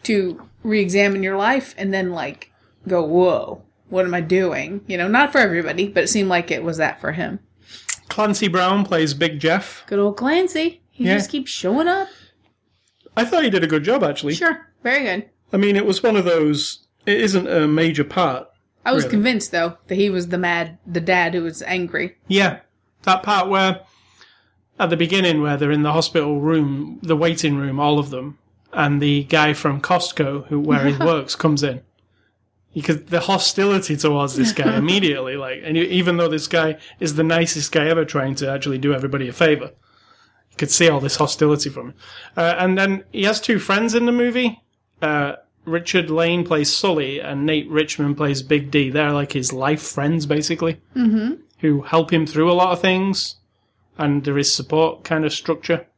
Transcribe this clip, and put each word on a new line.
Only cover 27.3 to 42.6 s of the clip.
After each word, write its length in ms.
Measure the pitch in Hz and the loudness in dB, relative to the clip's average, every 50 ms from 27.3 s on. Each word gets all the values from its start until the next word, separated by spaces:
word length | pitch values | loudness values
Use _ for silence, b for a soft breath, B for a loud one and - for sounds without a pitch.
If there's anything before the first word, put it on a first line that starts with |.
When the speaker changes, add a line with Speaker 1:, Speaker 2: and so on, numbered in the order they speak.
| 170 165 - 156 143 | 0 0 0 0 0
Speaker 2:
room, 240 | 139 139 143 131 139 | 0 -2 -4 -2 0
all 180 | 147 147 151 147 | 2 2 2 2
of 120 | 143 139 | 0 -2
them, 280 | 143 127 131 147 143 _ _ _ _ _ _ _ - | -6 -10 -10 -10 -14 _ _ _ _ _ _ _ -2
and 280 | - 151 143 143 143 | 0 0 2 2 2
the 240 | 143 147 143 143 139 | 2 2 2 0 0
guy 300 | 139 - 156 151 151 147 | 2 2 4 4 4 2
from 260 | - - 156 139 139 | 0 -2 -2 -2 -2
Costco, 680 | - - 185 170 - - - - 151 135 139 143 139 - | -2 0 0 0 0 -2 -4 -2 -2 -2 -2 -8 -6 -4
who, 120 | 147 147 | -4 -2
where 260 | 143 156 131 117 135 | 2 2 2 4 4
he 100 | 143 143 | 2 2
Speaker 1:
<laughs> 80 | 135 160 | 2 2
Speaker 2:
works, 300 | 165 165 151 135 - - | 2 2 0 -2 -6 -8
comes 280 | - - 160 151 143 143 | 0 0 2 2 2 0
in. 180 | 139 127 123 - _ _ _ _ _ _ _ _ _ _ _ _ _ _ _ _ _ _ | -2 -4 -6 -12 _ _ _ _ _ _ _ _ _ _ _ _ _ _ _ _ _ _
You 100 | 170 147 | -8 -2
could, 240 | - 160 147 - | -2 -2 -2 -2
the 140 | - 170 170 | -2 -2 -2
hostility 760 | 165 - 196 185 - - - - 196 202 202 190 190 - 151 | 0 0 -2 0 0 -2 0 2 2 2 2 2 0 -2 -4
towards 380 | 143 - 156 147 143 143 139 131 | 0 0 0 2 2 0 -2 0
this 180 | 139 131 - 208 | 0 0 0 2
guy 240 | - 143 - - | 0 0 0 2
Speaker 1:
<laughs> 0 | |
Speaker 2:
immediately, 600 | - 147 160 185 202 196 160 143 135 131 127 131 | 2 2 2 2 2 2 2 0 -2 -4 -6 -6
like, 240 | 143 139 127 131 - - | -8 -8 -8 -10 -10 -6
and 120 | 160 156 | -2 0
e-, 60 | 165 170 | 0 0
even 340 | 180 180 180 180 175 175 | 2 2 2 2 2 2
though 120 | 170 170 165 | 2 2 0
this 200 | 151 156 147 - | 0 -2 -4 0
guy 300 | - 170 160 156 156 151 B B B B | 0 2 2 2 -2 -4 B B B B
is 160 | - 160 147 | -4 -4 0
the 80 | 151 160 | 0 2
nicest 480 | 160 165 170 170 165 - 156 147 - | 2 4 2 2 0 -2 -4 -6 0
guy 160 | - 160 147 | 0 2 2
ever 180 | 156 165 165 156 | 4 2 2 0
trying 300 | - - 147 131 135 135 | 0 -2 -2 -2 -2 -4
to 140 | 135 143 135 | -4 -4 -4
actually 280 | 135 139 131 147 139 131 | -4 -4 -4 -4 -4 0
do 140 | 135 143 143 | 0 0 0
everybody 360 | 131 131 139 135 139 131 123 | 0 -2 -4 -4 -4 -4 -6
a 40 | 120 | 0
favor, 340 | - 170 156 151 139 127 - - b b b b b b b b b b b b b b b | 4 4 4 4 2 -2 -12 -16 b b b b b b b b b b b b b b b
you 60 | _ | _
could 160 | - 147 143 - | -6 -4 0 2
see 160 | - 175 165 | 4 4 4
all 100 | 151 139 | 4 4
this 160 | 131 135 - | 0 -2 0
hostility 540 | - 151 135 - - 156 147 147 143 - 147 | 0 0 0 2 2 2 2 4 2 0 -6
from 180 | - 143 120 123 | -8 -10 -14 -16
him. 40 | - B B B B B B B B | -18 B B B B B B B B
Uh, 200 | - 170 165 175 | -2 0 0 0
and 180 | 175 | 0